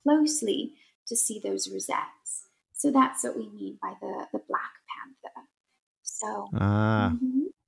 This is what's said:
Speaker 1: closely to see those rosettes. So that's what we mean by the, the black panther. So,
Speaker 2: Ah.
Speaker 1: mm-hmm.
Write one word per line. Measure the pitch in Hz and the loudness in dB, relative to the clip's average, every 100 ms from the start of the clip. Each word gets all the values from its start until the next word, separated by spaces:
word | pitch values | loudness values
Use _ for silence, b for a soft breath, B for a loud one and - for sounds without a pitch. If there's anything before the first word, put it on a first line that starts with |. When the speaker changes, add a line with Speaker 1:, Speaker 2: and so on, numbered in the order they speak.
Speaker 1:
closely | 285 302 302 - 220 - 233 b b b - | 4 6 6 2 0 0 -2 b b b -4
to | 233 | 0
see | - 214 | 0 -2
those | 196 196 196 | -4 -4 -4
rosettes. | 196 190 - - - - - - _ _ | -6 -2 -2 -4 -10 -12 -12 -12 _ _
So | - 285 | -2 4
that's | 262 254 - | 6 6 2
what | 240 - | -4 -4
we | 220 | -8
mean | 208 196 202 | -8 -10 -8
by | 190 196 | -10 -8
the, | 196 - - | -8 -8 -6
the | - - | -8 -4
black | - - - - | -4 -4 -12 -16
panther. | - 269 269 - - - _ _ _ _ _ | -14 -14 -18 -18 -18 -20 _ _ _ _ _
So, | - - 214 214 202 | -12 -8 -6 -6 -4
Speaker 2:
Ah. | - 101 104 107 107 101 240 | 0 2 4 4 4 2 2
Speaker 1:
mm-hmm. | 254 262 302 - | 0 0 -2 -6